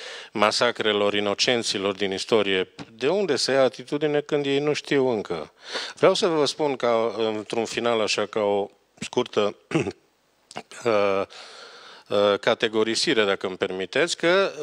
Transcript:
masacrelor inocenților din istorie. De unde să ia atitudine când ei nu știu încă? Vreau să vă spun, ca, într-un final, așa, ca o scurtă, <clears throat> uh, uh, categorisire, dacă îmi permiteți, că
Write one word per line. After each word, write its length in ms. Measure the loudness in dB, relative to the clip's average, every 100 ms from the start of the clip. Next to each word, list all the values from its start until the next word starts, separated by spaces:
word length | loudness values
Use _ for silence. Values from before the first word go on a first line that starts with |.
| -14 -16 -10
masacrelor 840 | -2 -2 2 0 0 0 2 2
inocenților 800 | 0 -2 0 0 0 -2 -2 -2
din 180 | -2 -4
istorie. 560 | -4 0 2 2 0 -2 -8 -18
De 160 | -4 -2
unde 280 | 0 0 0
să 140 | 0
ia 100 | 2
atitudine 580 | 2 0 -6 -2 0 0
când 260 | 0 -2 0
ei 120 | 0
nu 140 | 0
știu 360 | -2 0 0 2
încă? 440 | 0 -2 -8 -10 _ -12 -10 -10
Vreau 200 | 2 2
să 120 | 4 2
vă 180 | 2
spun, 320 | 2 0 -2 0
ca, 380 | 2 2 0 0
într-un 480 | -2 -2 -4 -4
final, 360 | -2 -2 0 2
așa, 260 | 2 0 -2
ca 140 | 0
o 280 | 2 2 -2 -8 _ _
scurtă, 580 | -4 -2 0 0 0 -2 _
<clears throat> 1160 | -2 -2 -6 _ _ _ _ _ -16 -14 -6
uh, 380 | 0 2 2 0 -2 -8 -20 -20 -20 -20 -20 -20 -4
uh, 260 | 2 4 4
categorisire, 840 | 2 2 2 2 0 0 2 2
dacă 220 | 2 0 -4
îmi 100 | -4
permiteți, 600 | -4 -4 -4 -2 -2 0
că 360 | 2 2 2 -2